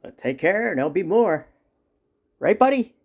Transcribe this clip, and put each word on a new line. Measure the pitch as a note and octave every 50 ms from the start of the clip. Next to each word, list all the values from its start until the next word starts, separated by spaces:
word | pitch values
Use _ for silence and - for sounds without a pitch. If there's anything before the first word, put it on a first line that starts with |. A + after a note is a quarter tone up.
But | - - -
take | _ - B2 C3+
care, | C3+ D#3 E3+ G3 G#3+ A#3 A3+
and | F3+
there'll | B2+ C3+ D#3
be | C#3+ F#3 F#3+
more. | D#3 G3 A#3 A#3 G3 D#3 D3 - _ _ _ _ _ _ _ _ _ _ _ _ _ _ _ _ _ _ _
Right, | B2+ D3+ G#3
buddy? | G#3+ B3 C4+ C#4 C4 A3+ - _ _ _